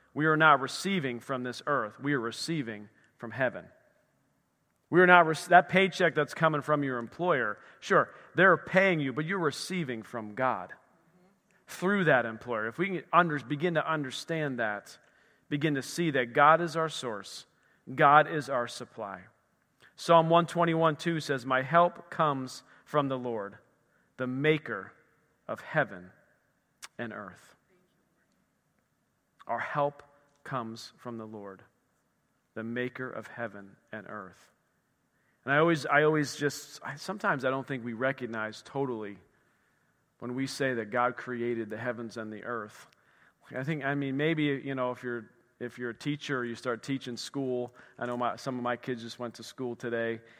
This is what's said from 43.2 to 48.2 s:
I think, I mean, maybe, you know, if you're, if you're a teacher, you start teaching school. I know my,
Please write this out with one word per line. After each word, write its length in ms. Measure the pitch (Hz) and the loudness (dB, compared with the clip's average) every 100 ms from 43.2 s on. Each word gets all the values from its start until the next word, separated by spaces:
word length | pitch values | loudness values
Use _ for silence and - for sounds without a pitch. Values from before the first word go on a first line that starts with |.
| _ _ - 123 | _ _ -12 -8
I 80 | |
think, 180 | 135 156 | -6 -4
I 100 | 139 | -2
mean, 220 | 143 139 135 | -2 -2 0
maybe, 280 | 156 160 147 139 | 0 2 0 -2
you 120 | 135 | -4
know, 160 | 135 123 | -4 -4
if 120 | 120 | -4
you're, 220 | 123 120 104 _ _ - | -8 -8 -10 _ _ -12
if 200 | 120 123 | -12 -8
you're 120 | 120 | -8
a 40 | |
teacher, 500 | 110 147 147 - 131 | -6 -6 -6 -4 -4
you 100 | 120 | -4
start 280 | 117 127 113 | -6 -6 -6
teaching 340 | - 135 127 117 | -4 -6 -6 -10
school. 560 | - 143 131 123 120 - - - | -8 -6 -4 -4 -6 -12 -20 -10
I 60 | |
know 140 | 123 | -6
my, 180 | 123 | -2